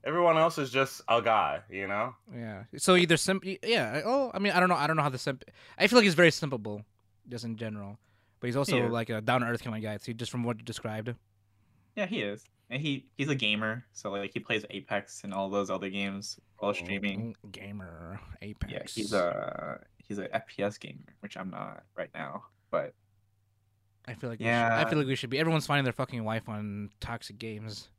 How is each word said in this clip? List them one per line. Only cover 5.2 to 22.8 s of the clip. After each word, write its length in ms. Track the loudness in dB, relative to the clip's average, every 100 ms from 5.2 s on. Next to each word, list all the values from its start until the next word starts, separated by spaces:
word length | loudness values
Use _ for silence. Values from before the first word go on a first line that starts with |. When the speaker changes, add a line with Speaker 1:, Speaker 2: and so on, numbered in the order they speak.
| -4 -4 -10 -20 -20 2
Speaker 2:
I 80 | 8
feel 120 | 8
like 60 |
he's 100 | 8
very 160 | 10 8
simpable, 540 | 8 -2 -4 -6 -8 -12 _ _ _ -12
just 160 | -8
in 120 | -6 -6
general. 420 | -6 -6 -10 -14 _ _ _ _
But 60 | -2
he's 80 | 0
also, 200 | 2 2
Speaker 3:
Yeah. 100 | 2
Speaker 2:
like, 200 | 0 -2
a 100 | -2
down-to-earth 420 | 2 2 2 -2
kind 140 | -2 -6
of 60 |
guy, 140 | -6 -6
too, 160 | -8
just 160 | -8 -6
from 100 | -2
what 140 | -2 -4
you 60 |
described. 500 | -6 -8 -6 -6 -6 -8 _ _ _ _ _ _ _
Speaker 3:
Yeah, 120 | -4 -2
he 160 | -2
is. 220 | -2 -4 -12 _ _
And 120 | -4
he, 240 | -2 -4 -6 -4
he's 120 | -2
a 60 |
gamer, 500 | 2 2 2 0 -4 -10
so, 180 | -10 -6
like, 220 | -4 -4
he 60 | -8
plays 240 | -2 -4 -4
Apex 520 | -12 -4 -4 -4 -14
and 80 | -6
all 160 | -4 0
those 220 | -2 -2
other 180 | -4 -4
games 480 | -4 -4 -6 -10 -14 _ _
while 140 | -4
Speaker 1:
Mm. 40 | -2
Speaker 3:
streaming. 600 | -4 -4 -2 -4 -8 -10 -18
Speaker 2:
Mm, 60 |
gamer, 680 | -16 -12 -12 -14 -14 -12 -14 -14 -14
Speaker 3:
Yeah, 60 | -14
Speaker 2:
Apex. 460 | -8 -6 -6 -8
Speaker 3:
he's 180 | -6 -2
a, 680 | 0 0 -2 -6 -8 -8 -10 -14 _ -10
he's 120 | -8
a 160 | -4
F 120 | -6 -6
P 160 | -4
S 160 | -4 -4
gamer, 200 | -14 -16 -20 _
which 160 | -14 -10
I'm 140 | -10
not 320 | -8 -10 -12 _ -10
right 140 | -10
now, 300 | -8 -8 -10 -14 _ _
but 240 | -2